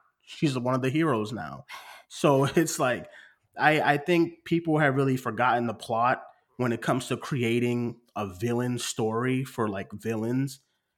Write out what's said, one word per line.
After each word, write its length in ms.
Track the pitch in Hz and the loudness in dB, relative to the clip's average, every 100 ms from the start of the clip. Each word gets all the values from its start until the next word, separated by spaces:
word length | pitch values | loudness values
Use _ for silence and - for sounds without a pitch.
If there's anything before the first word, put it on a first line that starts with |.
| _ _ | _ _
She's 360 | - - 156 127 | -20 -2 -2 0
one 160 | 123 | 0
of 80 | 127 | 0
the 80 | 131 | 0
heroes 400 | 147 165 117 107 | 2 2 0 -2
now." 340 | 117 76 67 - - - - - | -6 -10 -12 -14 -18 -18 -20 -18
So 360 | - 160 135 | 0 4 4
<laughs> 120 | 139 175 | 4 2
it's 240 | 160 - | 0 2
like, 260 | 131 110 - - - _ _ - | 0 0 -6 -18 -20 _ _ 0
I, 240 | 143 156 | 4 4
I 160 | - - | 4 2
think 460 | - 170 165 - | 2 2 2 -2
people 340 | - 165 165 151 | -2 -2 2 2
have 180 | 147 131 | 4 4
really 200 | 135 127 | 2 0
forgotten 520 | 120 107 123 120 120 | -2 0 2 2 0
the 60 | |
plot 480 | 107 - 113 123 131 - _ _ - | -4 -4 0 2 0 -6 _ _ -4
when 160 | 123 | -2
it 100 | 117 | 0
comes 240 | - 127 - | -2 -2 -2
to 80 | 117 | -6
creating 800 | - 139 117 120 120 120 120 117 _ 101 | -4 -2 0 2 0 0 -4 -6 _ -8
a 100 | 101 | -8
villain 520 | 90 120 120 123 120 | -4 -2 0 -2 -4
story 640 | - - 110 113 127 131 | -6 -4 -2 -2 -2 -2
for, 240 | 135 - 110 | -4 -4 -4
like, 240 | 98 92 | -4 -8
villains. 680 | 101 110 113 113 127 135 - _ _ _ | -10 -6 -4 -2 0 -2 -6 _ _ _